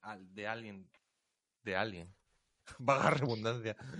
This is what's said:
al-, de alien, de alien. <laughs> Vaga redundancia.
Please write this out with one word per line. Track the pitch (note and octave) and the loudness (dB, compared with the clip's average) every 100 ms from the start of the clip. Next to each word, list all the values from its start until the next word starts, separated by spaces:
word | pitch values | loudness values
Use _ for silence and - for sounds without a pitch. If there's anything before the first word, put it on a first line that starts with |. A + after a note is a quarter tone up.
al-, | G#2 G#2 F#2 | -12 -12 -14
de | F#2+ G#2 | -8 -6
alien, | A2+ A2 G2 F#2 _ _ _ _ _ _ _ | -6 -8 -14 -16 _ _ _ _ _ _ _
de | A2 F#2 | -2 0
alien. | A2 F2+ F2 - _ _ _ _ - | 0 -4 -12 -16 _ _ _ _ -20
<laughs> | - | -2
Vaga | B2+ C3+ - | 4 6 6
redundancia. | D3+ C3+ A2+ A2 A#2+ A2 G#2 - | 6 2 2 0 0 -2 -6 -8